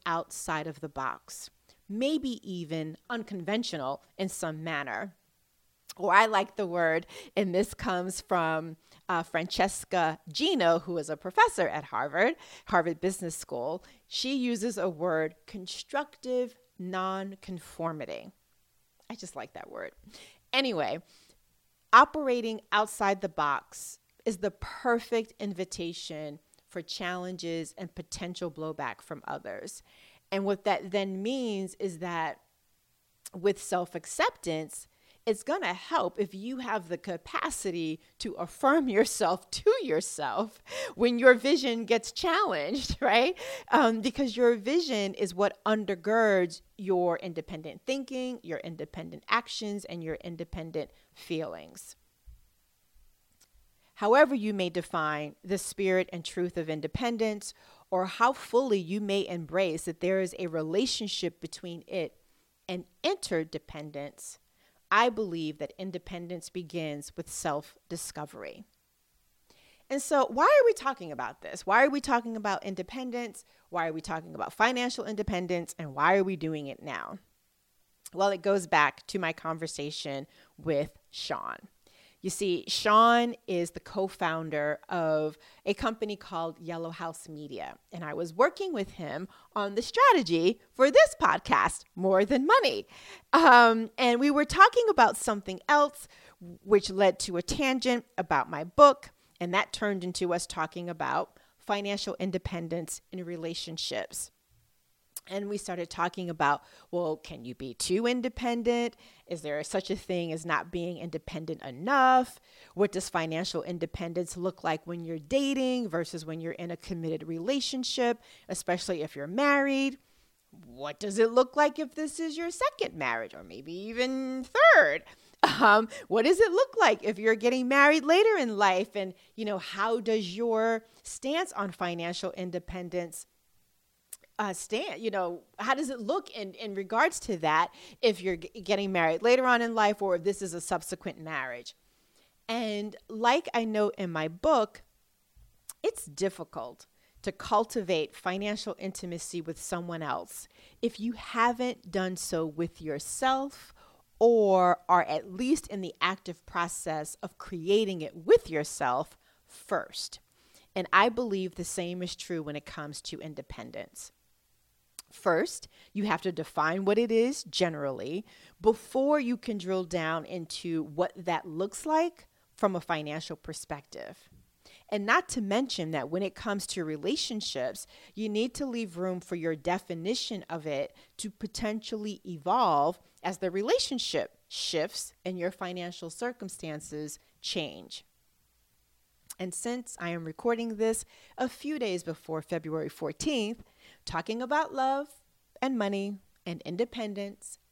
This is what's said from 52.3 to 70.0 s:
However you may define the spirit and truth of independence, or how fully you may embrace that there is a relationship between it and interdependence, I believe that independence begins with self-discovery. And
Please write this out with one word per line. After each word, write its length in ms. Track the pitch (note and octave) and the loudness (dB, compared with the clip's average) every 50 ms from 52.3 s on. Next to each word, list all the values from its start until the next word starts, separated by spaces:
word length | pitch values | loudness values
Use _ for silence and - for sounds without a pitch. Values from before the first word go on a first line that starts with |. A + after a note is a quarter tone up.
| - - _ _ _ _ _ _ _ _ _ _ _ - _ _ _ _ _ _ _ _ _ _ _ _ _ _ _ _ _ _ _ | -20 -20 _ _ _ _ _ _ _ _ _ _ _ -20 _ _ _ _ _ _ _ _ _ _ _ _ _ _ _ _ _ _ _
However 400 | - G#3 G#3+ A#3+ C#4+ D4+ B3+ C#4 | 0 4 6 8 8 8 8 6
you 180 | A3+ G#3 G#3+ G3+ | 0 0 -2 0
may 140 | G3 F#3 F3 | 0 -2 -2
define 640 | E3 F3+ E3+ - - E3 D#3 D3+ D3+ D3 D3+ D3 - _ | -2 -4 -4 -2 -2 -2 0 0 -2 -2 -6 -8 -12 _
the 160 | - F3+ G3 F#3 | -6 -4 -4 -4
spirit 500 | - - - - G3 F#3+ F#3 F#3 F3+ - | -4 -6 -4 -2 2 2 4 2 2 0
and 120 | F#3 E3+ D#3+ | -6 -10 -10
truth 320 | - - G3 F3+ F3 - | -8 -4 -4 -4 -2 -2
of 140 | F3 D#3 D#3+ | -6 -4 -4
independence, 800 | D#3 D#3 D3+ D#3+ - - B3 A#3 A#3+ G#3+ A3+ A3 G#3 G3+ - - - _ - - - - - - | -6 -6 -6 -6 -4 -2 -2 -2 0 0 0 -2 -2 -4 -10 -14 -16 _ -20 -20 -20 -20 -8 -2
or 160 | F#3+ F3+ F#3 | -2 -2 0
how 260 | F3+ - - A3+ B3+ | -2 2 4 4 4
fully 460 | C4 - - - A3+ B3 C#4 B3+ G#3 F#3+ | 4 0 -6 2 2 2 4 4 0 0
you 220 | E3+ D#3+ G3 G#3 | 0 -2 -4 -4
may 260 | G#3 G3 G3 G3+ - | -2 0 0 0 0
embrace 600 | - F3 E3+ D#3+ C#3 E3 F#3+ F#3+ E3+ D#3 D#3+ - | -2 -6 -8 -6 -2 0 0 2 2 0 -4 -4
that 140 | F3 E3 - | -6 -6 -2
there 200 | F3 F#3 F#3+ F#3+ | 0 2 2 2
is 160 | F#3+ E3+ - - | 0 -2 -4 -6
a 80 | F3+ E3 | -6 -4
relationship 920 | D#3+ D#3+ D#3 D#3 E3 G#3 C4 - - - A3 G3 - - F#3 E3 - - | -2 -4 -2 0 0 0 2 0 -2 -4 -4 -6 -6 -4 -4 -6 -6 -6
between 420 | - D#3 - - - F3 E3+ E3 - - | -14 -12 -12 -12 -12 -12 -12 -12 -12 -6
it 260 | - F#3 D#3 - _ _ _ _ _ _ _ _ _ _ - - | -4 -4 -4 -4 _ _ _ _ _ _ _ _ _ _ -10 -8
and 160 | F3+ F3 - _ _ - | -8 -8 -8 _ _ -4
interdependence, 1400 | - E4 G4 - - - F3+ D#3+ D#3+ E3 - D3+ _ - - D3+ D3+ D3+ D3 C#3+ C#3+ C#3 - - - - - _ _ _ _ _ _ _ _ _ _ - | -2 -2 -2 -2 -4 -2 -2 -2 -2 -2 -8 -12 _ -12 -16 -14 -14 -12 -10 -10 -10 -12 -12 -16 -18 -18 -18 _ _ _ _ _ _ _ _ _ _ 2
I 180 | F#3+ G#3+ A#3+ B3 | 4 4 4 4
believe 500 | G#3+ A3 A3 F3+ E3+ E3+ D#3 D3+ D3 - | 2 -2 -6 -4 -4 -6 -6 -6 -6 -8
that 140 | D3+ - - - | -10 -10 -10 -10
independence 720 | F#3 F#3+ F3 F3 - - F#3+ E3+ F3 E3+ F3+ E3 - - | -12 -10 -10 -10 -10 -10 -12 -10 -10 -10 -10 -10 -12 -10
begins 600 | - F#3 F3+ D3 E3+ E3+ D#3+ D3+ D3 C#3+ C#3+ - - | -12 -12 -10 -8 -8 -6 -6 -6 -8 -8 -10 -12 -12
with 140 | - D#3+ - | -12 -12 -10
self-discovery. 1300 | - - - D#3 C#3+ D3+ - - - _ _ - E3+ E3 - - - D3+ D3+ D3 - G#2+ F2 C#2 - - G#3 _ _ _ _ _ _ _ _ _ _ _ _ _ _ _ _ _ _ _ _ _ _ _ _ - | -10 -6 -4 -2 -4 -4 -6 -10 -20 _ _ -12 -10 -10 -10 -10 -10 -12 -12 -12 -12 -14 -14 -14 -14 -16 -20 _ _ _ _ _ _ _ _ _ _ _ _ _ _ _ _ _ _ _ _ _ _ _ _ -4
And 140 | C4 C#4 | -4 -4